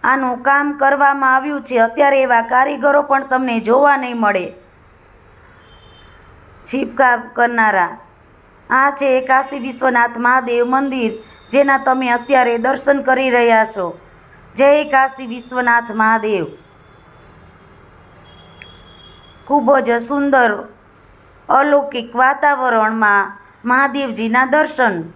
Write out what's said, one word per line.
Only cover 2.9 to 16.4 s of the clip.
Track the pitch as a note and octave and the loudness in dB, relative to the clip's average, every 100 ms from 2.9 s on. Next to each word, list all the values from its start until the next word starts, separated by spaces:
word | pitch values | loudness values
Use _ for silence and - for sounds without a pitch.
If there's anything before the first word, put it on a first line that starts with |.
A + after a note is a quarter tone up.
| C#4+ | 2
પણ | C#4+ C4+ | 2 -2
તમને | C4+ C4 B3+ A3+ | 0 -2 -2 -4
જોવા | G#3+ B3+ C#4+ C#4 | 0 2 4 2
નહીં | B3+ A#3+ | -2 -2
મળે, | G#3 G3 F3+ - - _ _ _ _ - _ - - - - - - - - - - - - - - | -2 -2 -6 -14 -20 _ _ _ _ -20 _ -20 -20 -20 -20 -20 -20 -20 -20 -20 -20 -20 -20 -20 -10
છીપકામ | B3+ A#3 - B3+ A#3+ - | -6 -6 0 2 2 -4
કરનારા. | - A#3+ A#3+ A3 G3 E3+ - - _ _ - _ _ - | -2 0 2 0 2 -2 -6 -20 _ _ -20 _ _ -4
આ | B3+ C#4 | 0 0
છે | C#4 C#4 C4 | 0 0 0
કાશી | C4 C4 C4+ C#4+ | 2 0 0 -8
વિશ્વનાથ | A#3+ A#3+ C4 A#3+ A#3 A#3 | -10 -4 0 2 0 0
મહાદેવ | B3 C4 A#3+ A#3+ A#3+ | 0 0 0 -2 0
મંદિર, | C4 C#4 C4 A3+ A3 - - - | -2 -2 -4 -4 -6 -18 -20 -2
જેના | C4 C#4+ C4+ | 0 2 2
તમે | C#4 C4 B3+ | 0 -2 0
અત્યારે | A#3+ A#3+ C4+ A#3+ A#3 | -2 2 2 2 0
દર્શન | B3 C4+ C4+ C#4 | -2 -2 0 0
કરી | C4 C4 C4 | 0 0 2
રહ્યા | A#3+ A#3 A3+ A3 | 2 4 2 0
છો. | G3+ F3 - - - - - - - | -4 -8 -8 -20 -20 -20 -20 -18 0
જય | C#4 D4 | 4 4
કાશી | D4+ C4+ C4+ C4 B3+ | 2 0 0 -4 -12
વિશ્વનાથ | A#3+ A#3 B3+ B3 A#3 A#3 | -12 -8 -4 0 0 0
મહાદેવ. | A3 A3 A3+ G#3+ G3+ | 0 2 2 0 -2